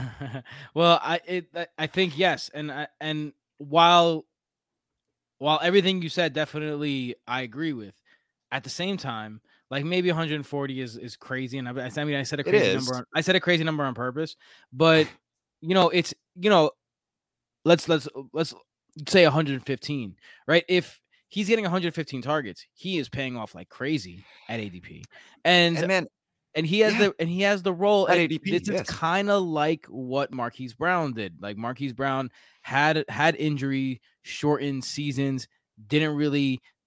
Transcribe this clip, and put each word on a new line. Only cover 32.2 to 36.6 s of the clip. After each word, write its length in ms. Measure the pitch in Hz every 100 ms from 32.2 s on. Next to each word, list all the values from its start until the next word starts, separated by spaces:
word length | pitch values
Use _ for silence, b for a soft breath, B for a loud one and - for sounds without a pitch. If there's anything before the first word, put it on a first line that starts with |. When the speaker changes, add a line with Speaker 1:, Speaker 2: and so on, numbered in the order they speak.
| 127 b b b
Speaker 1:
had, 460 | - 135 151 156 -
had 260 | 107 156 -
injury 640 | 151 143 139 135 135 127 _ _
shortened 640 | - - 147 147 143 135
seasons, 640 | - - 147 131 139 135 - _ _ _ 107
didn't 280 | 151 156
really 460 | 147 147 143 139 127